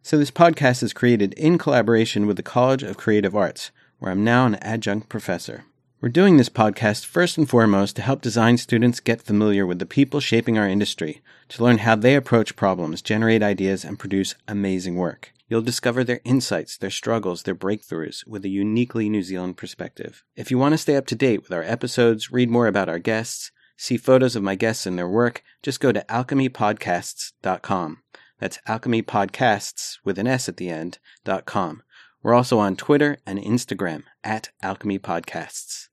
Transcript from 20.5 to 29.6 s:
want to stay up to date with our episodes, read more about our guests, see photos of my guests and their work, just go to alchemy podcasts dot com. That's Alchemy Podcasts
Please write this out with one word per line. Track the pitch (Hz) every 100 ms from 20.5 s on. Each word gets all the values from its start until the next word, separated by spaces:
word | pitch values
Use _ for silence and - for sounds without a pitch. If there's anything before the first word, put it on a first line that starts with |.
| 127
want | 139
to | 156
stay | -
up | 139 131
to | 120
date | 135 104
with | _
our | 87
episodes, | 80 117 127 - 117 110 -
read | 123 123
more | 117 117
about | 98 90
our | 85
guests, | 101 110 113 - - _ _ _
see | - 120
photos | - 131 131 110
of |
my | 98
guests | 95 113 110 98
and | 90
their | 90
work, | 104 120 - _ _
just | - 131
go | 131
to | 104 -
alchemy | 117 123 139 131
podcasts | 131 107 110 - 87 - - - _
dot | 98 92
com. | - 95 82 80 _ _ _ _
That's | 101 - -
Alchemy | 113 127 113
Podcasts | 110 107 98 - 123 101